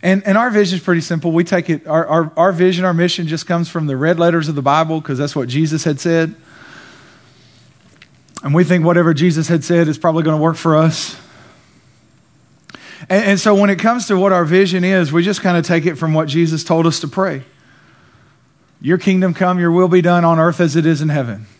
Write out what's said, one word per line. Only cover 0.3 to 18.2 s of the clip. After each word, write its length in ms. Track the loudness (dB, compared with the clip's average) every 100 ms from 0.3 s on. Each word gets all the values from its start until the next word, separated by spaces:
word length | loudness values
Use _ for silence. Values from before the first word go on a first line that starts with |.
| 0
our 120 | 2
vision 260 | 2 0 -2
is 60 |
pretty 180 | -2 -2
simple. 300 | -2 -4 -2
We 120 | -2
take 260 | 0 -2 -2
it, 180 | -6 -2
our, 200 | -2 0
our, 240 | 0 -2 0
our 140 | 0
vision, 340 | 4 0 2 -2
our 80 |
mission 340 | 0 0 -2 -6
just 200 | -6 -4
comes 220 | -4 -4
from 180 | -4 -4
the 100 | -2
red 220 | 0 2
letters 300 | 2 0 -2
of 60 | -2
the 60 |
Bible, 400 | 0 0 0 -4
'cause 160 | -6 -6
that's 180 | -4 -6
what 140 | -4
Jesus 340 | -2 -2 -2
had 160 | -4 -4
said. 360 | -2 0 -2 -6 -20 -20 -20 -20 -20 -20 -20 _ _ _ _ _ _ _ _ _ -20 _ _ -12
And 100 | -2
we 100 | 0
think 220 | 2 2 2
whatever 300 | 2 2 2
Jesus 320 | 0 0 -2
had 160 | -2
said 240 | 0 0 0
is 100 | 0
probably 260 | -2 0
gonna 140 | 0 0
work 180 | 0 0
for 200 | 0 2
us. 420 | 2 0 -10 -14 -20 -20 -20 -20 _ _ _ _ _ _ _ _ _ _ _ -20 -20 -20 -2
And, 160 | 0 2
and 140 | 0
so 140 | 2
when 160 | 4 4
it 100 | 2
comes 280 | 0 -2 0
to 100 | 0
what 140 | 2
our 140 | 2 2
vision 380 | 2 2 2
is, 280 | 2 2 2
we 120 | 0
just 180 | 0 0
kinda 200 | 0 0
take 240 | 0 0 0
it 100 | -2
from 180 | -2
what 140 | 0 0
Jesus 360 | 0 0 -2
told 240 | -2 0 0
us 140 | -2
to 60 | -6
pray. 360 | -4 -4 -6 -14 _ _ _ _ _ _ _